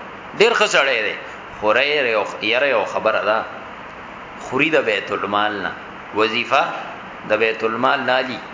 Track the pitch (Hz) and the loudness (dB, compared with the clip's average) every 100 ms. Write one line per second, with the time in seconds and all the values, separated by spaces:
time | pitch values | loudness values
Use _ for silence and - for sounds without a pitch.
0 | - - - 147 220 226 208 165 139 117 | -14 -14 -4 4 4 4 4 4 4 2
1 | 104 - - - - - 107 113 143 151 | 0 -4 -10 -14 -14 -2 2 4 4 2
2 | 123 110 98 - 107 120 143 117 92 - | 2 2 0 -2 0 2 4 2 0 0
3 | 104 104 98 110 - - - - - - | 2 2 2 0 -2 -8 -14 -14 -16 -16
4 | - - - - - 131 156 151 113 101 | -16 -16 -14 -14 -4 0 2 4 2 0
5 | - 95 98 104 104 101 87 - - - | 0 -4 0 0 0 -2 -6 -8 -12 -16
6 | - 104 110 120 113 135 170 - - - | -6 0 0 0 2 2 2 -4 -10 -12
7 | - - - 107 110 110 113 113 131 139 | -14 -12 -2 2 2 0 -2 2 2 2
8 | 127 131 131 113 - | 2 0 0 -6 -12